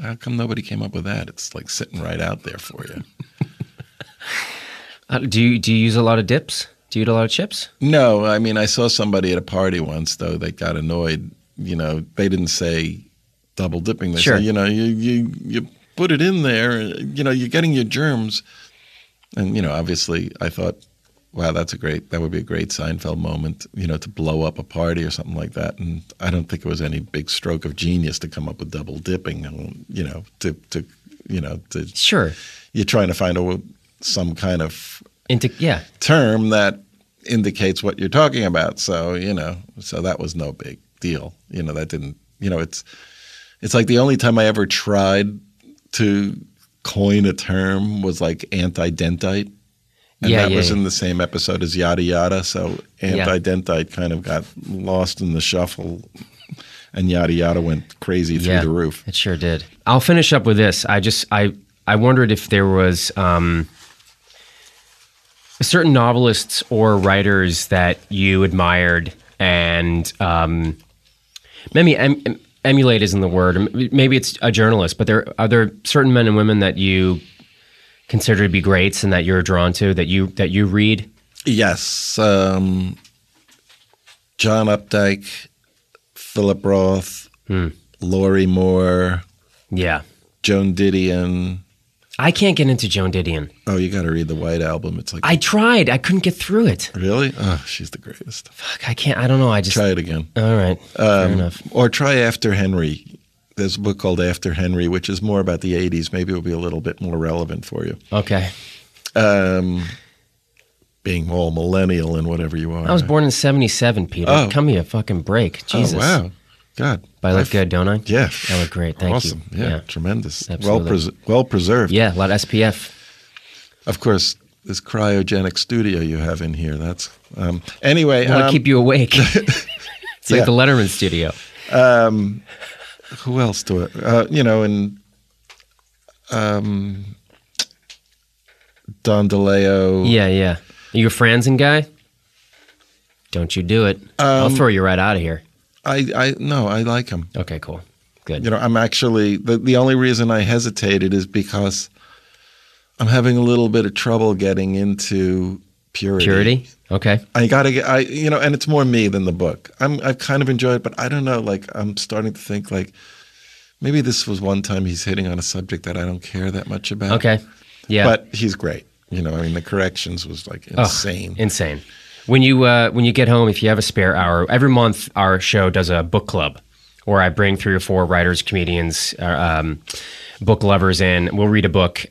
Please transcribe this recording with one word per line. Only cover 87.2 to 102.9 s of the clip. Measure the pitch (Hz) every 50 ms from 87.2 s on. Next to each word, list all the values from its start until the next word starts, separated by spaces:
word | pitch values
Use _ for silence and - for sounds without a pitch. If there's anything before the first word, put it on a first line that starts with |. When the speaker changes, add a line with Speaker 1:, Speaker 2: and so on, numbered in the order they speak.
| - - _ _ _ -
Speaker 2:
Hmm. | 98 92 87 80 - _ _ _ _ -
Speaker 1:
Lori | 92 90 95 95 98 98 98 95 92
Moore, | 92 92 92 92 92 92 92 92 90 90 90 90 90 90 87 - _ _ _ _ _ _ _ _ -
Speaker 2:
Yeah. | 101 90 90 85 78 73 76 - _ _ _ _ _ _
Speaker 1:
Joan | - 104 101 98 98 98 87
Didion. | 95 98 98 92 95 92 92 90 90 90 90 90 90 90 92 92 92 - _ _ _ _ _ _ _ _ _ - -
Speaker 2:
I | 131 165
can't | 175 - 202 196 170
get | - 147 135
into | 127 120 120 95
Joan | - 101 92 92
Didion. | 87 92 85 85 82 76 73 - _ _ -
Speaker 1:
Oh, | 107 98
you | 92 92 90
gotta | 101 98 85 82
read | 80 82 82 78
the | 80
White | 78 85 82 85 85
Album. | 80 78 80 80 - 82 85 82
It's | 82 -
like | - 82 -
Speaker 2:
I | - 170
tried. | 139 - - - 214 220 233 240 220 151 123
I | 123 127
couldn't | - - 185 190 -
get | 185 175
through | - - - 196 226 233
it. | 160 90 - - - -
Speaker 1:
Really? | 92 92 95 104 131 139 131 131 98
Oh, | 101 95 87 73 -
she's | - - - 85 -
the | - -
greatest. | - - - - - - - - - -
Speaker 2:
Fuck, | _ - - - - - - 120
I | 120
can't. | - - 147 - 104
I | 123 127
don't | 131 135
know. | 131 120
I | 107 101
just | 90 95 -
Speaker 1:
Try | 113 104 98
it | 92 85
again. | 82 87 80 80 78 - -
Speaker 2:
All | 113 110 113 113
right. | 107 92 90 92 -
Fair | - - - - 110 107 101 98 92
Speaker 1:
Um, | 90
Speaker 2:
enough. | 92 92 90 85 - - - -
Speaker 1:
or | - - 123 117
try | - - 143 139 139
After | 127 120 117 113 - - 110 98
Henry. | 98 98 95 95 90 82 76